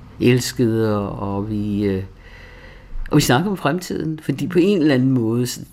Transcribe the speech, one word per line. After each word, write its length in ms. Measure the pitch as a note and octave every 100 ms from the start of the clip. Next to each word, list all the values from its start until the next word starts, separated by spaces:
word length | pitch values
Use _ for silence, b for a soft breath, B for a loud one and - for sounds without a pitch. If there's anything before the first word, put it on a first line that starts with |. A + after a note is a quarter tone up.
| - -
elskede, 880 | A#2+ B2+ - - A#2 A2+ A2 G#2 G2+
og 420 | A2+ G2+ G2 G#2+
vi, 340 | G#2 G#2 G2+
øh, 180 | G2+ F#2+ F#2+ B B B B B B B B B -
og 60 | D3+
vi 60 |
snakkede 280 | D3 C3 G3+
om 60 | F#3
fremtiden. 640 | C#3+ F3 - - D#3 D#3
Fordi 240 | - C3 C#3+
på 120 | -
en 220 | F#3 G3+
eller 140 | D3
anden 180 | B2+ C3
måde, 340 | B2+ A2 A#2 B2
så 140 | - -